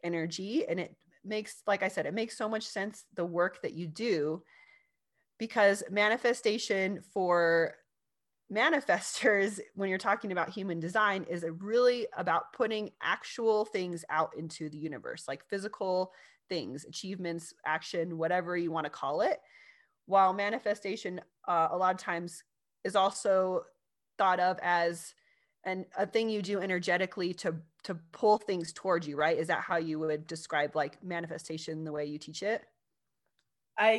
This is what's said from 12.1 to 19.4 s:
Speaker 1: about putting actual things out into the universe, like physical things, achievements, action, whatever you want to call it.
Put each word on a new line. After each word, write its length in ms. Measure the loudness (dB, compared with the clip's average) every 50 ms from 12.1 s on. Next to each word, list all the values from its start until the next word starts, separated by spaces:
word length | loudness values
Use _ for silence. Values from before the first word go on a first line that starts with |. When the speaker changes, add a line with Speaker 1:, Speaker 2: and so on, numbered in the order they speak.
| -6
Speaker 1:
about 380 | -4 -2 0 0 0 0 -2 -2
putting 380 | -2 -2 0 0 -2 -6 -6 -8 -4
actual 640 | -2 -2 -2 -2 -4 -8 -6 0 2 2 4 4 2
things 400 | 0 -2 -4 -2 -4 -6 -8 -6 -2
out 220 | -2 0 0 -2 -4
into 320 | -8 -10 -10 -10 -10 -10 -10
the 80 | -8
universe, 480 | -8 -8 -8 -8 -8 -8 -10 -10 -8 -8
like 160 | -8 -8 -8 -8 _
physical 640 | -6 -6 -6 -6 -6 -4 -2 0 2 0 0 -2 -6 -14 -20 -20 _ _ _
things, 380 | -6 -6 -6 -4 -6 -8 -10 -12
achievements, 680 | -12 -12 -10 -8 -8 -8 -6 -4 -4 -4 -6 -8 -12 -14 _ -4
action, 520 | -2 -2 -2 -2 -4 -4 -4 -4 -4 -2
whatever 380 | -2 0 0 2 0 0 0 -2
you 160 | -2 -2 -2
want 140 | -2 -2 -4
to 40 | -4
call 320 | -4 -6 -4 -2 0 2
it. 180 | 2 2 0 -2